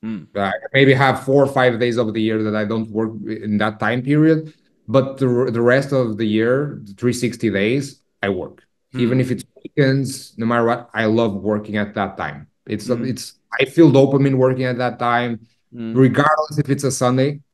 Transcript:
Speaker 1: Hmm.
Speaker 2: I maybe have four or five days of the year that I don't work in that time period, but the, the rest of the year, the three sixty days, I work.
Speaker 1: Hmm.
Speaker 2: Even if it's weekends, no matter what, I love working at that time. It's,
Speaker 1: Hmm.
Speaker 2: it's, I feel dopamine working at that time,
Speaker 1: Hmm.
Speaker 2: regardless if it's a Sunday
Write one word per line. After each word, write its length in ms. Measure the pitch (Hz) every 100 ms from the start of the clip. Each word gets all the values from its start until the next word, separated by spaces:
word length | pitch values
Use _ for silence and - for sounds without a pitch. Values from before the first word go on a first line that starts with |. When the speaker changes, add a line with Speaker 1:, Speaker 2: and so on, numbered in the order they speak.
Speaker 1:
Hmm. 220 | 110 107 76
Speaker 2:
I 200 | 101 98 104 -
maybe 220 | 135 135
have 320 | 131 135 120 -
four 180 | 139
or 40 | 135
five 300 | 135 127 113
days 200 | 120 117
of 160 | 110
the 80 | 110
year 200 | 110 110
that 120 | 107 107
I 80 |
don't 260 | 104 113 110
work 220 | 107 110 110 107
in 300 | 110 110 104
that 240 | 110 107
time 200 | 107 123
period, 520 | 127 147 156 160 156 _ _ _ -
but 300 | 131 131 135
the, 320 | 135 120 127
the 100 | 113
rest 300 | 117 131 143
of 240 | 139 120 104
the 60 | 113
year, 540 | 107 113 131 147 - 104
the 80 |
three 180 | 98 123
sixty 380 | 123 123 - 113
days, 520 | 98 104 135 135 - _ _
I 60 | 101
work. 340 | 90 73 - _ _ _
Speaker 1:
Hmm. 80 | 131
Speaker 2:
Even 180 | 120 127
if 100 | 127
it's 120 | 110 - _
weekends, 760 | - - 135 135 131 - - -
no 80 | 113
matter 200 | 120 117
what, 240 | 123 -
I 100 | 110 110
love 280 | 110 113
working 420 | 98 98 104 104 107
at 180 | 104 107
that 200 | 98 -
time. 320 | 80 73 76 _ -
It's, 220 | 107 110
Speaker 1:
Hmm. 160 | 120
Speaker 2:
it's, 300 | 131 110 - _ _ 123
I 60 | 139
feel 260 | - 160
dopamine 440 | 135 135 139 139 131
working 280 | 131 131
at 140 | 127 123
that 220 | 123 113
time, 460 | 120 120 120 113 - _ _
Speaker 1:
Hmm. 200 | 123 113
Speaker 2:
regardless 640 | 117 131 113 147 156 156 156
if 120 | 143
it's 160 | 139 135
a 60 |
Sunday 500 | 127 127 127 139 151 _